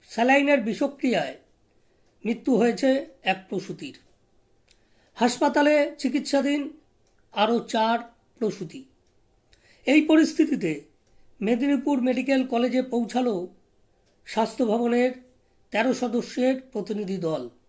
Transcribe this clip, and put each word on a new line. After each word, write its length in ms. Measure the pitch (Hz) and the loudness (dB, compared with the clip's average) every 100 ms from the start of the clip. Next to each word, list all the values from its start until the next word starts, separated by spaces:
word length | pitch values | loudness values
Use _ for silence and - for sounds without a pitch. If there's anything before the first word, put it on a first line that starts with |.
| - | -10
স্যালাইনের 500 | - 240 277 285 285 214 | -2 4 4 4 2 0
বিষক্রিয়ায় 640 | 190 277 - 262 196 139 - _ _ _ _ _ _ _ _ | -2 -4 -2 -2 0 -2 -10 _ _ _ _ _ _ _ _
মৃত্যু 280 | 202 233 - 233 | -6 -4 0 2
হয়েছে 280 | 233 208 269 269 330 - | 2 2 0 0 -2 -6
এক 160 | - 190 - | -4 -4 -4
প্রসূতির। 460 | 190 - 156 135 - _ _ _ _ _ _ _ _ _ _ _ - | -8 -8 -12 -14 -18 _ _ _ _ _ _ _ _ _ _ _ -2
হাসপাতালে 560 | 240 240 294 302 294 302 294 302 | 0 2 0 2 4 4 2 -2
চিকিৎসাধীন 600 | 269 277 - 277 269 294 277 - _ _ _ _ _ | -4 -4 -2 0 0 -2 -4 -12 _ _ _ _ _
আরও 240 | - 214 233 - | -2 0 0 -2
চার 240 | 226 220 233 233 _ _ _ | -2 0 0 -4 _ _ _
প্রসূতি। 440 | 214 - 165 262 262 _ _ _ _ _ _ _ _ _ - | -4 -4 -12 -14 -20 _ _ _ _ _ _ _ _ _ 4
এই 140 | 302 302 | 4 6
পরিস্থিতিতে 600 | 311 320 - 311 254 175 147 - _ _ _ - _ | 4 4 2 0 0 -2 -6 -10 _ _ _ -20 _
মেদিনীপুর 580 | 196 240 277 285 285 285 247 | -2 0 2 0 0 0 0
মেডিকেল 340 | 247 262 269 254 | -2 0 0 0
কলেজে 280 | 233 240 247 254 | 0 0 0 -2
পৌঁছালো 420 | 233 226 240 247 196 180 _ _ _ _ _ _ _ - | -4 -2 -2 -2 -2 -6 _ _ _ _ _ _ _ -6
স্বাস্থ্য 360 | - 220 - 240 | -2 -2 0 0
ভবনের 400 | 226 240 240 254 254 - _ _ _ _ | 2 2 2 0 -2 -20 _ _ _ _
তেরো 180 | 196 240 240 | 0 0 0
সদস্যের 540 | 247 233 - - 254 262 - | -2 -2 -4 -2 0 0 -6
প্রতিনিধি 460 | 208 196 208 196 190 165 | -10 -6 -6 -4 -4 -4
দল। 160 | 151 120 _ | -4 -8 _